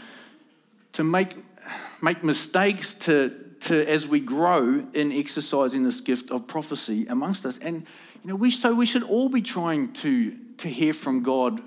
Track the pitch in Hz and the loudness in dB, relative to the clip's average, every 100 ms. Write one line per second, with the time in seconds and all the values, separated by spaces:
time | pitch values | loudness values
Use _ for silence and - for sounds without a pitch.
0 | - - - - _ _ _ _ _ - | -20 -20 -20 -20 _ _ _ _ _ -2
1 | 160 185 190 - - - - - - - | 2 2 0 -6 -20 -20 -16 -14 -14 -2
2 | 160 175 156 135 - 185 196 190 - - | -2 0 0 0 0 2 2 0 -4 -2
3 | - 147 131 - - - - 156 151 156 | 2 4 4 -2 -16 -10 0 2 4 0
4 | 147 147 123 143 175 165 123 139 127 147 | 2 0 2 2 4 4 4 2 0 -2
5 | 147 139 143 156 147 143 127 131 127 123 | 0 -2 -2 -6 -2 0 2 2 0 0
6 | - 123 - 127 - 156 151 143 - 107 | -2 -4 -4 -8 -6 -8 -6 -8 -4 -4
7 | 113 123 165 190 131 123 165 165 160 - | -2 -2 -2 -4 -6 -6 -8 -8 -10 -20
8 | - - 175 196 247 247 240 233 233 247 | -20 -16 -8 0 2 2 2 4 2 0
9 | - 220 262 254 - 180 170 151 123 - | 0 2 2 0 -2 -2 0 0 -2 -4
10 | 151 123 107 - - - 165 120 156 151 | 0 2 2 -4 -16 -12 -8 0 0 0
11 | 143 131 127 131 123 110 | -2 -2 0 2 0 -2